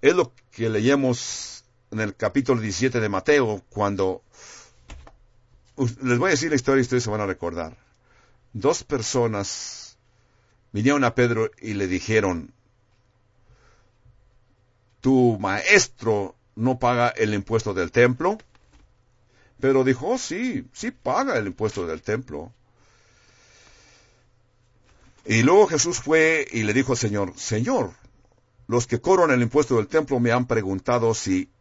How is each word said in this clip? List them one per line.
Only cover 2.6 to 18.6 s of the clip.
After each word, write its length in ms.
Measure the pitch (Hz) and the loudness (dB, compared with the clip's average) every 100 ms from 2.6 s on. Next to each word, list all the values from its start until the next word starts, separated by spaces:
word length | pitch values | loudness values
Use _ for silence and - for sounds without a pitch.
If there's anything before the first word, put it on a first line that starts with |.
diecisiete 400 | 107 90 131 123 | 0 -2 0 0
de 80 | 107 | -2
Mateo, 540 | 98 117 147 120 104 - | -2 2 2 2 -2 -8
cuando, 540 | - 101 98 95 92 _ - - - - _ - - - _ _ _ _ _ _ - | -2 -2 0 -2 -2 _ -20 -20 -20 -20 _ -20 -20 -20 _ _ _ _ _ _ -4
us-, 240 | 127 113 | -4 -4
les 160 | 131 120 | -2 0
voy 100 | 175 | 2
a 20 | |
decir 200 | 151 160 | 0 0
la 60 | 151 | -2
historia 240 | - 135 | 2 0
y 20 | |
ustedes 200 | 123 123 | 2 -2
se 80 | 117 | -2
van 100 | 107 | -4
a 60 | 104 | -4
recordar. 500 | 92 85 85 80 - _ _ _ _ _ _ _ | -6 -8 -8 -10 -12 _ _ _ _ _ _ _
Dos 300 | 110 120 170 | -4 -2 -2
personas 1120 | - 139 110 127 117 104 101 - - - - _ _ _ _ _ _ _ _ | -4 -6 -4 -2 -2 -2 -6 -10 -14 -16 -20 _ _ _ _ _ _ _ _
vinieron 320 | 101 117 143 | -2 0 2
a 100 | 123 | 2
Pedro 360 | 113 120 113 110 _ | 2 0 2 -4 _
y 140 | 110 | -8
le 120 | 101 95 | -4 -2
dijeron, 680 | 90 - 110 98 87 - _ _ _ _ _ _ _ _ _ _ _ _ _ _ _ _ _ _ _ _ _ _ _ _ _ | -2 0 0 0 -4 -8 _ _ _ _ _ _ _ _ _ _ _ _ _ _ _ _ _ _ _ _ _ _ _ _ _
"¿Tu 380 | 131 135 123 107 | 0 4 4 2
maestro 960 | 101 101 - 202 - - 110 104 98 - _ | -2 -4 4 4 4 -4 -2 -2 -2 -12 _
no 240 | - 117 123 | -4 -2 0
paga 300 | 123 123 120 | 0 2 0
el 260 | - 107 | 0 0
impuesto 400 | 104 101 110 107 | 0 -2 -2 -2
del 180 | 95 85 | -4 -2
templo?" 460 | - 123 127 170 214 - _ | 4 4 4 -2 -2 -10 _